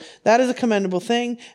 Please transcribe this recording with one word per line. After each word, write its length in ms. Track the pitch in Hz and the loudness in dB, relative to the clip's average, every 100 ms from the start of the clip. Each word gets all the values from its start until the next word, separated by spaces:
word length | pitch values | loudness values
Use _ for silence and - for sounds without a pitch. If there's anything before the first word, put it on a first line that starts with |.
| - - | -12 -4
that 160 | - 233 | 2 4
is 100 | 254 | 2
a 40 | |
commendable 440 | 254 247 208 190 180 | 0 0 0 0 -2
thing. 380 | 208 240 240 233 - | -2 -2 -2 -8 -12